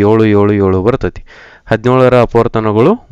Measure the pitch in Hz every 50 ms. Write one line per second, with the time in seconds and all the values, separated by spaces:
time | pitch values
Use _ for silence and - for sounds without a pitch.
0 | 101 104 110 113 110 110 104 101 101 101 104 101 98 95 92 95 92 110 123 131
1 | - 92 - - - - - - - - - - _ - 113 110 107 123 127 131
2 | 127 127 123 123 117 - - 117 113 113 - 113 110 110 101 107 123 165 220 247
3 | - -